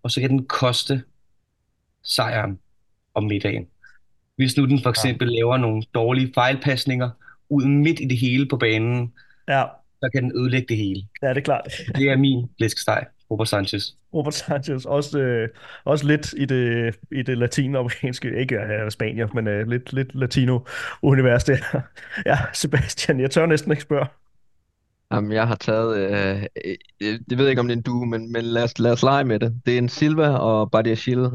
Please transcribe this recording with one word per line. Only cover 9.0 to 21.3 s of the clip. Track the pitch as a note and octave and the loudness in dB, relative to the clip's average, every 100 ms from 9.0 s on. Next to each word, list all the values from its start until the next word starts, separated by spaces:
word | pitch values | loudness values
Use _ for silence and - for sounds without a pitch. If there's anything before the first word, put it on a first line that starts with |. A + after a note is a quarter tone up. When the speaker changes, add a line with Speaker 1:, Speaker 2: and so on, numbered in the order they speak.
| A#2+ - - _ - | -4 -10 -20 _ -2
Speaker 2:
Ja. | C#3 B2+ - _ _ | 0 0 -6 _ _
Speaker 1:
så | B2+ | -4
kan | C3+ | -2
den | B2+ B2 | -2 -2
ødelægge | B2+ B2+ B2 | 0 0 0
det | A2 | -2
hele. | G2+ F#2+ G2 - | -2 -4 -10 -4
Speaker 2:
Ja, | C3+ | -2
det | C3 | -2
er | |
klart. | D3 C3 - - - C3+ | 0 -2 -2 -10 -6 0
Speaker 1:
Det | C#3 | 2
er | C3+ | 4
min | C#3 B2 A#2+ - | 4 2 -4 -2
flæskesteg, | A2+ - - G#2+ - _ _ | -2 0 0 -2 -4 _ _
Robert | G#2 A2 | -4 0
Sanchez. | G#2 G2 G2+ - - _ | 0 -2 -4 -8 -14 _
Speaker 2:
Robert | E3 D3 | -4 -4
Sanchez, | D3 - D3 C#3 C3 | -6 -4 -6 -4 -8
også, | B2 C#3+ C#3+ D3 | -2 -2 -2 -2
øh, | B2+ A#2+ A2+ - - - | 0 0 -4 -8 -20 -8
også | - D3+ C#3+ | -2 0 2
lidt | D3+ D3+ | 2 0
i | - | -4
det, | C3 C3 A#2+ A#2 A2+ - - | -2 0 0 0 -2 -6 -8
i | C3+ | -6
det | B2 A#2+ | -4 0
latinamerikanske, | A#2 - C3 C3+ A#2+ - C3 B2 B2 A2+ | 0 0 0 -2 -4 -4 -6 -6 -6 -4
ikke, | C3 A2+ | -2 -2
øh, | G#2+ G#2+ G#2+ | -2 -4 -4
spanier, | - A2 A2 A2 | -4 -6 -4 -4
men, | A#2 A2 | -2 -2
øh, | G#2 A2+ | -2 -2
lidt, | B2 - | -4 -4
lidt | C3+ C3 | -4 -4
latino-univers | C3 B2+ - B2+ B2 - - - - C#3+ C3+ B2+ | -4 -2 2 2 0 -2 -10 -10 0 4 6 6